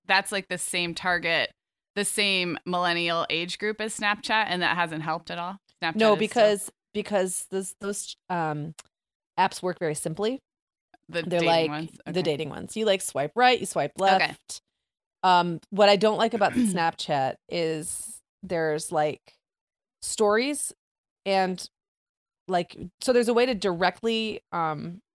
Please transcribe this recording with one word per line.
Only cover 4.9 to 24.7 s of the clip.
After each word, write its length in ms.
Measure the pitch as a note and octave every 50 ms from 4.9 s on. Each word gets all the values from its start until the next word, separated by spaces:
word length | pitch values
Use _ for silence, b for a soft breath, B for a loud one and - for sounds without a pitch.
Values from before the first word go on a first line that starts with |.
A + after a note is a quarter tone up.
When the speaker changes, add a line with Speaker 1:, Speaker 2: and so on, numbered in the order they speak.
| D#3+ D#3 D#3+
Speaker 1:
helped 280 | D#3 D#3 F3 E3 -
at 80 | E3+ F3
all? 180 | E3+ F3+ G3 G3 _ _ _ _ F3+
Snapchat 120 | E3 E3
Speaker 2:
No, 160 | G#3+ A3 A3 G#3
Speaker 1:
is 0 |
still 40 |
Speaker 2:
because, 540 | F#3 A3 G#3+ - A#3+ A3 G#3+ G#3 G3+ - - - _ _ _ _
because 540 | G#3 G3+ - G#3 G3+ F#3 F#3+ F3+ - - -
those, 240 | - F#3+ F#3+ F#3 - -
those, 340 | - G3 G3+ G3+ - - - - _ _
um, 460 | F#3 F3 D#3+ D#3 D3+ D3+ D3 D#3+ D#3 - - _ _ _ _ _ _ _ _ _ _ -
apps 240 | F#3 F#3+ - - -
work 160 | F3+ E3+ -
very 160 | F3+ D#3+ D3+
simply. 440 | D3 - E3+ D#3+ - G3+ A3 C4 C#4 - _ _ _ _ _ _ _ _ _ _ _ _ _
Speaker 1:
The 140 | - E3+ E3
Speaker 2:
They're 180 | F3+ F3+ E3+
Speaker 1:
dating 60 | E3
Speaker 2:
like 220 | E3 E3 E3 E3 D3+
Speaker 1:
ones? 200 | D3 D3+ E3 E3 - - _
Speaker 2:
the 60 | -
Speaker 1:
Okay. 120 | D#3 F3+ F3+
Speaker 2:
dating 280 | E3 D3+ C#3+ D#3+ D3
ones. 260 | - - - - -
You, 80 | G#3+ A3
like, 160 | G#3+ F#3+ F#3+
swipe 320 | - - - C3 C#3 D3+ -
right, 240 | A#3 B3 B3 B3+ -
you 60 | -
swipe 280 | - - F3 D3 D3+ - -
Speaker 1:
Okay. 120 | F#3+ G3 F#3+ F#3+
Speaker 2:
left. 420 | E3 D3+ D3+ - _ _ - - - _ _ _ _ _ _ _ _ _ _ _ -
Um, 380 | F#3 F3+ F3 F3 F3 E3+ D#3 - _
what 180 | - G3 G#3 G3+
I 80 | G3+
don't 220 | G3 G3+ G#3+ G#3+ -
like 160 | A3 A3+ A#3
about 180 | A3 G3+ E3+ -
Speaker 1:
<clears throat> 20 |
Speaker 2:
Snapchat 840 | B3 B3 G#3 F#3 F3 E3 E3 - - - - D#3 C#3 C3+ C3 - - _ _
is 720 | - F3 E3 D#3+ D#3+ D#3 D#3 F3+ - - - - - - _ _ _ _ -
there's, 500 | F3+ F#3 E3 D#3+ D#3+ D3+ D3+ - - F3
like, 280 | D#3 D3+ D3+ C#3 - _ - _ _ _ _ _ _ _ _ _ _ _ _ _ _ -
stories 680 | - - - A3 G#3 G#3 A3 B3 C#4+ D4 C#4 - - - _ _ _ _ _ _ _ _ _ _
and, 380 | G3 F#3+ F#3+ F#3+ F#3 F#3 F3 - - _ _ _ _ _ _ _ _ _ _ _ _ _ _ _ -
like, 280 | F#3+ F3 F3+ - - - - F3+ - _
so 120 | - - B3
there's 160 | A#3+ A#3+ A3
a 60 | A#3+
way 120 | A#3 B3
to 80 | B3+ B3
directly, 840 | F#3+ F3+ G3+ F3+ E3 F#3 F3+ F#3 - - A3+ A3+ A3 A3 G#3+ G#3 - - _ -
um, 480 | F3 E3 D#3